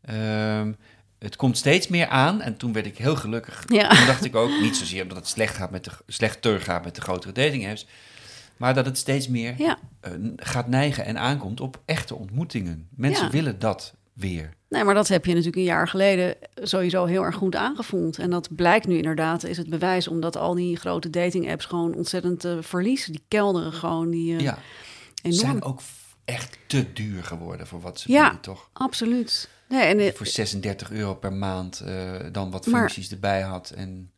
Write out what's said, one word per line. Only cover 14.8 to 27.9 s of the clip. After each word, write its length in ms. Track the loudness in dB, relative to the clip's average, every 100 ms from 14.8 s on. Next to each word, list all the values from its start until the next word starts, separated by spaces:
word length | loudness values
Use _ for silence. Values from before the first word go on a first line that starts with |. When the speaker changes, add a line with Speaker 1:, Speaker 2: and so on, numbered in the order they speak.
Speaker 2:
maar 100 | 4
dat 140 | 4 4
heb 180 | 2 4
je 40 |
natuurlijk 240 | 2 2 0
een 60 |
jaar 240 | 2 2 0
geleden 480 | 4 4 4 0 -2 -12 -10
sowieso 440 | -2 0 2 2 2
heel 180 | 2
erg 120 | 0 0
goed 200 | -2 0
aangevoeld. 640 | -2 -4 -4 -2 -2 -2
En 100 | 0
dat 260 | 0 -2 2
blijkt 320 | 6 6 4
nu 80 | 2
inderdaad, 480 | 2 0 0 0
is 140 | -4 -6
het 120 | -4
bewijs, 380 | -2 2 2 0
omdat 280 | -2 -2 -2
al 180 | -2 0
die 200 | -2 -2
grote 320 | -2 -4 -2
dating 420 | 0 0 0 -2
apps 140 | -4 -4
gewoon 280 | -2 -2
ontzettend, 520 | -2 -4 -2 -2 -2 -4
eh, 120 | -6
verliezen. 500 | -4 0 2 0 -2
Die 120 | -10 _
kelderen 460 | 2 4 2 -2
gewoon, 360 | -4 -2 0 0
die, 260 | 0 0 0
eh, 40 |
Speaker 1:
Ja. 140 | 0 -2 -12 -20 -18 -20 -14 -6
Speaker 2:
enorm. 180 | 0 2
Speaker 1:
Zijn 240 | 2 0
ook 180 | -2 -8
f-, 340 | -10 -18 -20 _ -8
echt 320 | -8 -8 -16 0
te 180 | 0 0
duur 300 | -4 -4 -6
geworden 440 | -8 -10 -10 -10 -12
voor 140 | -12
wat 180 | -12